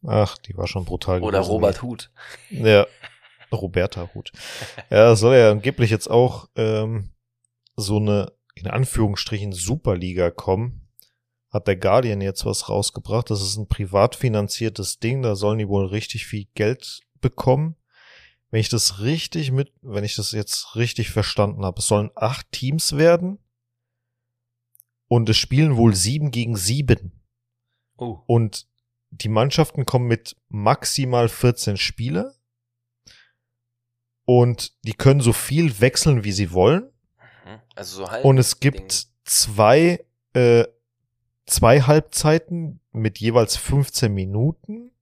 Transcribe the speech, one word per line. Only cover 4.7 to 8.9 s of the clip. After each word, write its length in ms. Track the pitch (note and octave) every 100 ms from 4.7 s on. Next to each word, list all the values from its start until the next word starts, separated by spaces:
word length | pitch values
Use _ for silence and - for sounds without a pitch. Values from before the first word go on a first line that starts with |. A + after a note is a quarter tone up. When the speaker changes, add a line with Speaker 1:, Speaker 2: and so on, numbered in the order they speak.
| - -
Speaker 1:
Ja, 220 | G#2 A2+
es 80 | A2
soll 160 | A#2 C3
ja 140 | A2+
angeblich 400 | G#2+ A2+ C#3+ A#2
jetzt 180 | G#2+ -
auch, 380 | A#2 B2 G#2+ - -
ähm, 540 | A2 G#2+ A2 A2+ G2+ _ _ _ _ _ _ -
so 200 | G2 G#2+
eine, 340 | G#2+ G#2 F#2+ _ _
in 120 | - E2
Anführungsstrichen, 840 | A2 C3